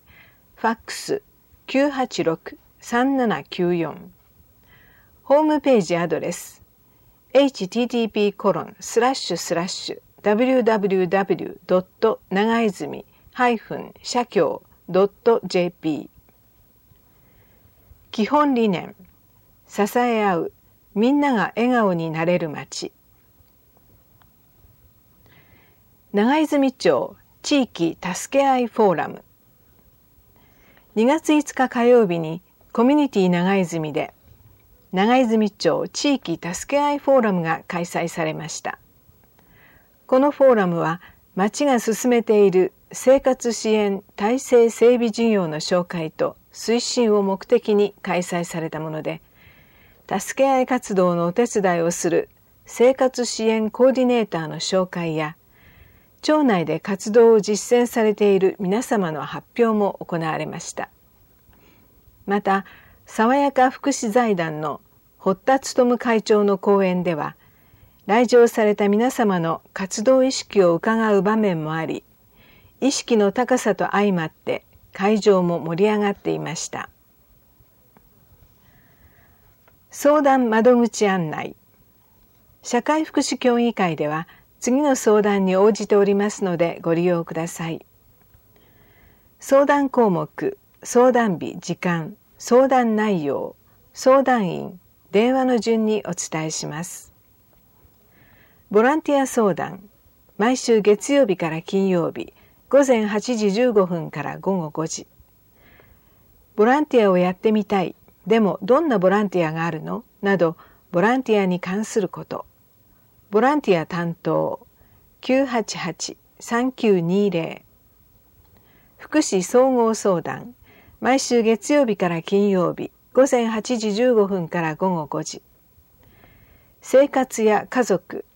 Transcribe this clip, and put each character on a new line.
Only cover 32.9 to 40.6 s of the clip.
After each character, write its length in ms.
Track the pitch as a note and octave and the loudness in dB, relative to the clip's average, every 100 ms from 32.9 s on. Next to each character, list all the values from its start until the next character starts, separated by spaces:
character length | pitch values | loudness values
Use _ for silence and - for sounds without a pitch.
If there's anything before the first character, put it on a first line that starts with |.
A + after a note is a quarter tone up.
ュ 20 | D4+ | 4
ニ 140 | C#4+ | 2
テ 100 | G#3 | 2
ィ 100 | F#3 | 2
長 260 | F3 F3+ G3 | 2 2 0
泉 360 | E3+ E3 D#3 | -2 -4 -6
で、 200 | D3 C3+ - _ _ _ _ _ _ _ | -6 -6 -10 _ _ _ _ _ _ _
長 260 | F#3 G#3+ B3+ | -2 2 4
泉 340 | A#3+ A3+ G#3+ | 4 2 0
町 340 | - E3 D3 E3+ | 0 -2 0 -4
地 300 | - D4 C4+ | -4 0 0
域 240 | - E3 | -2 -8
助 340 | E3+ F3+ - C#4+ | -8 -10 -4 -2
け 60 | |
合 120 | D4 | 0
い 40 | C#4+ | -2
フ 140 | - | 2
ォ 60 | C4+ | 2
ー 20 | |
ラ 120 | A3 | 2
ム 100 | F3+ | 0
が 200 | D#3+ D#3+ - | -2 -6 -6
開 160 | F3 | -8
催 240 | F3 F3 E3+ | -6 -6 -6
さ 160 | - | -4
れ 100 | D#3 | -6
ま 140 | D#3 D#3+ | -6 -10
し 120 | - | -12
た。 200 | - - _ _ _ _ _ _ _ _ _ _ _ _ - | -12 -12 _ _ _ _ _ _ _ _ _ _ _ _ 0
こ 100 | B3+ | 2
の 140 | C#4+ | 2
フ 160 | - C4+ | 4 4
ォ 20 | |
ー 40 | |
ラ 100 | A3+ | 6